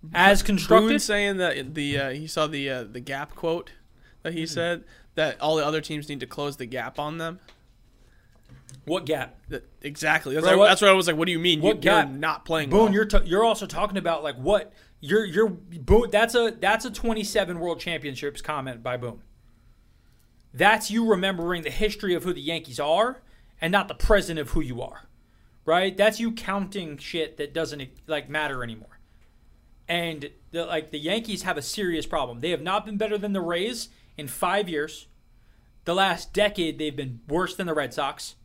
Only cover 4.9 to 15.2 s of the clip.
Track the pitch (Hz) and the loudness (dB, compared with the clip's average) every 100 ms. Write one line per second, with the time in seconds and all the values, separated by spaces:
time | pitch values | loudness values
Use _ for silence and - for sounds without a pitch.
4.9 | - - - 156 117 147 160 147 156 151 | -20 -12 -2 -2 0 0 0 0 -2 -4
5.9 | 151 147 143 120 - 143 139 120 127 117 | -10 -10 -10 -10 -6 -8 -8 -10 -8 -8
6.9 | - 147 165 165 180 - - _ _ _ | -6 -6 -6 -8 -10 -20 -20 _ _ _
7.9 | _ _ _ _ _ _ - _ - - | _ _ _ _ _ _ -20 _ -20 -6
8.9 | 180 143 151 127 - - 143 - - 143 | -6 -2 -4 -4 -12 -14 -14 -14 -16 -14
9.9 | 147 156 156 143 139 170 190 208 190 202 | -6 0 0 0 0 4 8 8 8 8
10.9 | 190 175 156 170 170 175 160 170 180 180 | 6 4 0 0 2 2 4 4 4 4
11.9 | 208 156 135 156 151 - 160 147 190 220 | 4 4 -2 -4 -4 -2 -2 2 4 6
12.9 | 196 214 208 185 180 226 214 196 160 202 | 4 6 6 6 4 2 2 -4 -4 -4
13.9 | 196 170 165 151 127 135 202 - - _ | -2 -2 -2 -4 -6 2 2 0 -16 _
14.9 | _ 143 196 | _ 0 0